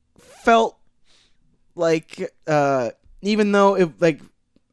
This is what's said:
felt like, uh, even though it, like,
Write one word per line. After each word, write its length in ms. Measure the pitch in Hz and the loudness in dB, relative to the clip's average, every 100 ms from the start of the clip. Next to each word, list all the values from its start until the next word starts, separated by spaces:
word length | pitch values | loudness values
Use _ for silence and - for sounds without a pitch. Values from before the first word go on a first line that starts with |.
| _ _ | _ _
felt 600 | _ - - 226 226 - _ _ _ _ _ _ _ _ _ - | _ -6 0 2 0 -8 _ _ _ _ _ _ _ _ _ -6
like, 560 | 165 160 - - 185 - - | -2 -2 -4 -14 -14 -12 -4
uh, 440 | 151 139 135 117 - _ - | -2 0 -2 -4 -10 _ -10
even 300 | 196 214 208 | -4 -2 0
though 240 | 202 202 190 | 2 2 2
it, 260 | 175 - | -2 0
like, 200 | 170 143 - _ _ _ _ | -2 -2 -12 _ _ _ _